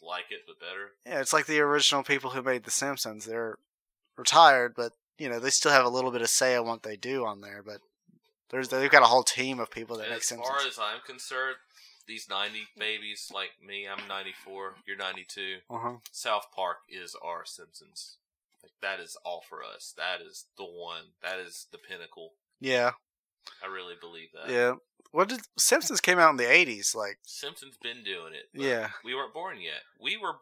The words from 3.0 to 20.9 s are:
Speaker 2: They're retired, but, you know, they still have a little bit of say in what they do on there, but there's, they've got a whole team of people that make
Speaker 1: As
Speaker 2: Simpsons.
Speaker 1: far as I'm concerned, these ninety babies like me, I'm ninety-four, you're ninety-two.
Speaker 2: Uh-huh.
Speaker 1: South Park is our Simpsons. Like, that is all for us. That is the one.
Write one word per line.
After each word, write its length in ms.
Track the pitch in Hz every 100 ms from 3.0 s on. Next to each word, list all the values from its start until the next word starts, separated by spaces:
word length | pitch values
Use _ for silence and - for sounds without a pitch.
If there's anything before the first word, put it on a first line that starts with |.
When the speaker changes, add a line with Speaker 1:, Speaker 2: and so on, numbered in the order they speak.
| 113 107
Speaker 2:
They're 320 | 107 113 113 107 _ _ _ _ _ -
retired, 580 | 127 151 160 131 120 117
but, 160 | 117 - _ -
you 100 | 147
know, 100 | 117
they 120 | 131
still 200 | - 156
have 120 | 139
a 40 | 123
little 220 | 127 127
bit 120 | 120
of 80 | 113
say 260 | - 131 123
in 100 | 117
what 160 | 117
they 140 | 110 104
do 280 | 123 135
on 160 | 113 101
there, 220 | 101 101
but 160 | 101 101 _ _ _ _ _ _ _
there's, 180 | 127 127
they've 220 | - 139
got 120 | 147
a 20 | 117
whole 160 | 127
team 360 | 120 - 131 127
of 100 | 113
people 260 | 117 113 117
that 100 | 107
make 100 | 113
Speaker 1:
As 80 | -
Speaker 2:
Simpsons. 220 | 117 123 139
Speaker 1:
far 100 | 135
as 100 | 113
I'm 220 | 104 113 -
concerned, 500 | 127 - 127 131 127 _ _ - _ -
these 180 | 110 -
ninety 380 | 98 104 107 104 -
babies 540 | 107 107 104 104 -
like 180 | 98 92 -
me, 220 | 98 101 98
I'm 220 | 98 101
ninety-four, 680 | 98 95 95 98 95 98 98 -
you're 80 | 98
ninety-two. 640 | 95 92 92 101 95 92 -
Speaker 2:
Uh-huh. 280 | 117 120 120 -
Speaker 1:
South 360 | - 120 104 -
Park 260 | - 90 87 _
is 260 | 92 87 -
our 200 | 82 85
Simpsons. 720 | - - 80 - - - - - _ _ _ _
Like, 100 | _ _
that 180 | 98 95
is 160 | 85 -
all 180 | 90 82 -
for 140 | 80
us. 300 | - - - -
That 240 | 87 87
is 240 | 82 - - -
the 60 |
one. 480 | 92 87 85